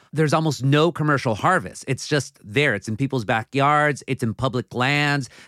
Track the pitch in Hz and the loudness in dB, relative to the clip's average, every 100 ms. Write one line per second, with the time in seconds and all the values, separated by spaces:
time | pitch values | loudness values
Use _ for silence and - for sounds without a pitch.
0 | _ 143 156 160 160 139 131 147 165 156 | _ 0 2 2 2 0 2 4 4 2
1 | 151 139 127 107 160 180 90 - - 135 | 0 0 0 0 2 0 -2 -10 -8 -6
2 | - 151 - _ 98 104 147 101 - 110 | -2 -2 -2 _ -6 0 0 0 -4 -4
3 | 135 135 101 117 110 139 139 147 147 147 | -2 -2 -2 -4 -2 0 2 4 2 0
4 | - 135 113 104 131 123 - 110 127 147 | -6 -4 -4 -2 -4 -4 -6 -2 0 0
5 | 147 143 123 - | 0 -2 -4 -14